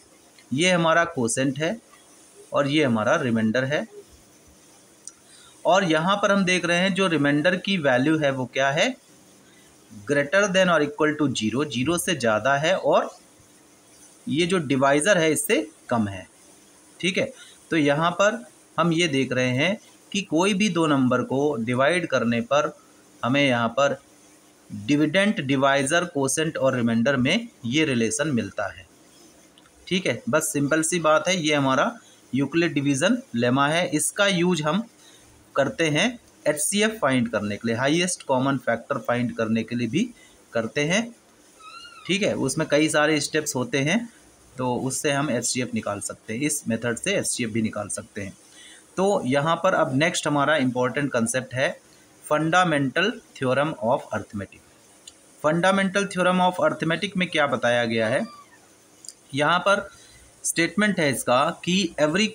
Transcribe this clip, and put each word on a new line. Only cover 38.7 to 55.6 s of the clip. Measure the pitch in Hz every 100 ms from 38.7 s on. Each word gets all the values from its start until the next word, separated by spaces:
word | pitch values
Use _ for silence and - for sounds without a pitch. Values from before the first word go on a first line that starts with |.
| 117 - 131
फाइंड | 120 120 120 117
करने | 110 113
के | 110 120
लिए | 117
भी | 147 254 - - - _
करते | 117 113 147
हैं। | 151 196 233 - _ _ _ - - 1077 1077 - -
ठीक | 196
है, | 180
उसमें | 113 131 139 127
कई | 143 156
सारे | 151 151 151
स्टेप्स | 139 156 147 127
होते | 123 143
हैं | 143 214 233 - - - - -
तो | 127 120
उससे | 131 131 151
हम | 139 151
एचसीएफ़ | 120 117 127 120
निकाल | 113 107 101
सकते | - 95 -
हैं, | 113
इस | 147 - 117
मेथड | 113 120 113
से | 180 190
एचसीएफ़ | - - 117
भी | 113
निकाल | 110 104 104
सकते | - - 104
हैं। | 98 - - - - - - -
तो | 196 202 127
यहाँ | 139 156 170
पर | 190
अब | 147 151 135
नेक्स्ट | 170 170 156
हमारा | 147 139 156
इंपॉर्टेंट | 127 120 123 123 139
कॉन्सेप्ट | 123 113 127 123
है | 127 156 - - - - -
fundamental | - 151 160 180 180 147 135 165 196 - - -
theorem | 131 127 156 -
of | 113 143 -
arithmetic। | 107 - 101 95 - - _ _ _ - - _ -
fundamental | 151 170